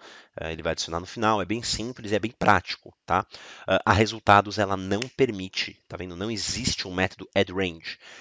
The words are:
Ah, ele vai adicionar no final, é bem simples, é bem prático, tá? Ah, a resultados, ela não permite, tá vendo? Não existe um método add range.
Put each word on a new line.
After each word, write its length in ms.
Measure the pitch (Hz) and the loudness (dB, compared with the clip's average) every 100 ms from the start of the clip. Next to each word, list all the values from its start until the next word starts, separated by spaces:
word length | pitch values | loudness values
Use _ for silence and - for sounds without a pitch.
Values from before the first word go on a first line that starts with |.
| - - - - | -18 -20 -18 -10
Ah, 160 | 80 | -8
ele 100 | 80 | -4
vai 120 | 80 | -4
adicionar 260 | 82 - 82 | -4 -4 -6
no 60 | 92 | -6
final, 360 | 120 107 107 | -2 0 2
é 40 | 90 | 0
bem 180 | 113 | -4
simples, 480 | 110 - 113 127 110 | -4 -4 -6 -8 -2
é 80 | 104 | -2
bem 120 | 113 | -2
prático, 600 | - - 95 - - - - - | 0 4 4 2 -10 -16 -16 -2
tá? 200 | 87 - - - - - | 0 0 -8 -18 -10 0
Ah, 160 | 92 - | 2 4
a 80 | |
resultados, 680 | 101 107 113 - 101 101 101 | 4 4 2 6 6 6 0
ela 160 | 98 95 | 0 0
não 240 | 95 101 | 0 -2
permite, 800 | 127 - 131 101 92 - - - - | -2 0 0 0 -6 -6 -6 -10 -14
tá 80 | - | -10
vendo? 220 | 90 87 | -8 -6
Não 120 | 107 | -6
existe 560 | 107 90 95 127 - 98 | -4 -4 -4 -2 -4 -4
um 80 | |
método 360 | 90 92 - 95 | 0 -2 -2 -4
add 200 | 98 95 | 0 0
range. 440 | 92 92 80 - - - - | 0 -2 -4 -12 -14 -16 -20